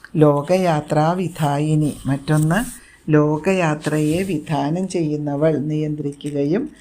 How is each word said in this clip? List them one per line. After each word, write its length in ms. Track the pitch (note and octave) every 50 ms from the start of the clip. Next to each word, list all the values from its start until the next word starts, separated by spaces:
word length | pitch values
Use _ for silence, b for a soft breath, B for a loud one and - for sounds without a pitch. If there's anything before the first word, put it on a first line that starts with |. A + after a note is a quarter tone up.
| B B -
ലോകയാത്രാ 960 | D#3+ D#3 D3 C#3+ C#3+ C#3+ D#3+ F3+ F#3+ F#3 E3+ D#3 D3+ D3 - D#3 D3+ D#3 E3
വിധായിനി. 840 | F3+ F#3 F#3 D#3+ E3+ - D#3+ C#3+ C#3+ D3 D3+ D3+ D#3 D#3 D3+ C#3 - - -
മറ്റൊന്ന്, 760 | C3 C#3 C3+ C#3 - D3+ D3+ D#3 D#3 F3 G#3+ B3+ B3 B B B B B B B -
ലോകയാത്രയെ 1120 | D3+ D3+ D3+ D3+ D#3 D3+ D#3 F#3+ F#3+ F#3 E3+ D#3 D3+ D3+ - D3+ D3+ D#3 D3+ D3+ D#3+ F3+
വിധാനം 640 | G3 G3 E3+ D3 - - D#3 C#3 C#3 D3 E3 F#3 F#3+ F#3
ചെയ്യുന്നവൾ, 680 | - F3 D#3+ D3+ D3+ D3 D3 D3 C#3+ C#3+ D#3 E3 D3+
നിയന്ത്രിക്കുകയും 1120 | B2+ C#3+ D#3 D3+ D3+ D#3 D3+ D3 D3+ C#3+ C#3+ C#3+ - - D3 D3 C#3+ C#3+ C#3+ F3 A3 D4 - B B